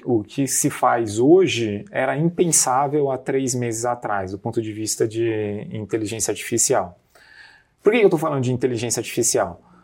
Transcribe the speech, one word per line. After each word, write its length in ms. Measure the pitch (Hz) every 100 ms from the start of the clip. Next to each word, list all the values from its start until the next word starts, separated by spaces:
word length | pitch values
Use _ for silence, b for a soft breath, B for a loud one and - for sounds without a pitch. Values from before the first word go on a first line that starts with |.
o 200 | - 117
que 240 | 101 - 135
se 240 | - 147
faz 480 | - 127 120 113 104
hoje 680 | 127 180 170 113 110 101 -
era 260 | 131 131 135
impensável 920 | 165 175 180 151 - 127 143 151 139
há 80 | 127
três 340 | 135 135 135
meses 320 | 123 120 110 120
atrás, 460 | 120 113 104 92
do 80 | 98
ponto 240 | 117 113
de 80 | 110
vista 340 | 107 107 - 120
de 600 | 110 117 110 104 104 -
inteligência 600 | 117 104 113 104 113 -
artificial. 680 | 104 - 117 - 120 90 - _ B B B B B B B
Por 100 | -
que 60 | 233
eu 100 | 196
tô 80 | 165
falando 240 | 160 143
de 100 | 123
inteligência 480 | 123 131 120 117 117
artificial? 640 | 110 - 117 123 92 85 b b